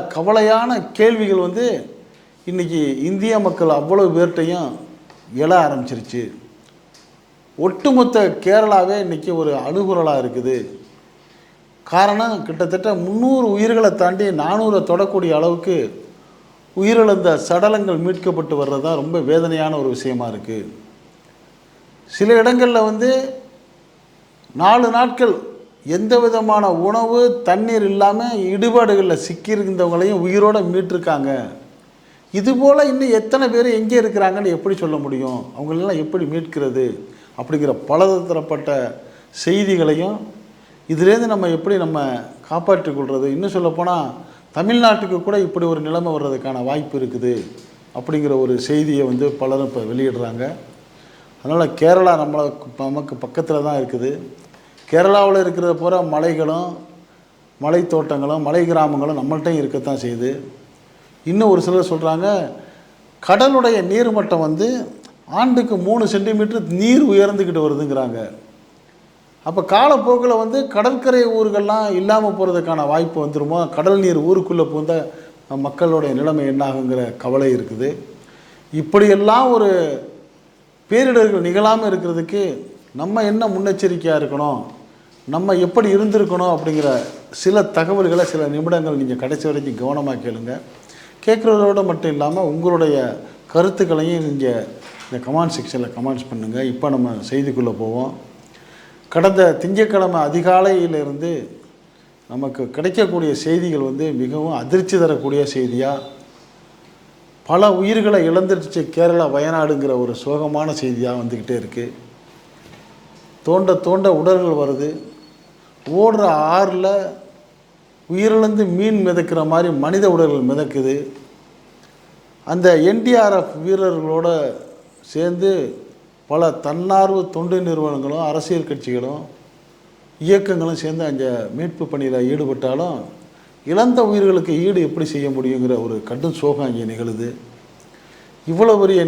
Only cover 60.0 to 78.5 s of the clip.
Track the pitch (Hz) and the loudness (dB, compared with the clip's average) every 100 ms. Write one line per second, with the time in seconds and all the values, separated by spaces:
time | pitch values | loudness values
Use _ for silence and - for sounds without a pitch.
60 | 120 117 127 143 - - - _ _ _ | -6 -4 -4 -6 -12 -20 -20 _ _ _
61 | _ _ 160 196 214 180 180 185 180 160 | _ _ -2 2 4 4 2 0 0 -2
62 | 160 160 196 196 131 - - - - _ | -2 -2 0 -2 -4 -12 -20 -20 -20 _
63 | _ _ - 208 269 262 240 214 180 220 | _ _ 2 4 6 4 4 2 2 0
64 | 240 214 208 170 156 156 226 254 - - | 2 0 0 0 0 0 -2 -2 -8 -14
65 | - _ - 185 254 247 220 196 185 233 | -20 _ -6 0 2 2 0 0 0 2
66 | 214 196 208 214 214 233 165 180 226 262 | 2 0 0 0 0 -2 -4 0 4 4
67 | 277 196 202 202 180 160 151 143 143 135 | 6 6 4 2 0 0 0 0 -2 -2
68 | 123 113 107 - - - _ _ _ _ | -4 -6 -10 -14 -20 -20 _ _ _ _
69 | _ _ _ _ 156 185 - 202 285 262 | _ _ _ _ -6 -4 2 4 6 4
70 | 226 247 247 226 220 269 - 208 247 254 | 4 2 4 2 0 -2 -2 0 0 0
71 | 254 254 233 220 214 202 202 220 214 185 | 2 4 4 2 0 0 0 0 0 0
72 | 196 220 208 185 185 175 165 156 143 160 | 2 2 2 0 0 0 -2 -2 0 0
73 | 165 165 147 147 147 170 160 - 180 196 | -2 -4 -4 -4 -2 -2 -2 0 2 2
74 | 185 156 160 190 185 175 160 151 151 165 | 2 0 2 0 0 -2 -2 -2 -2 -4
75 | - - - - - 139 139 - 170 160 | -4 -12 -20 -20 -12 -8 -6 -2 0 2
76 | 147 131 151 151 139 135 139 131 127 127 | 0 -2 0 0 -2 -2 -2 -4 -4 -4
77 | 120 - 123 135 135 120 107 110 135 - | -4 -6 -2 0 2 0 -4 -6 -6 -6
78 | - - - - - | -14 -20 -20 -20 -20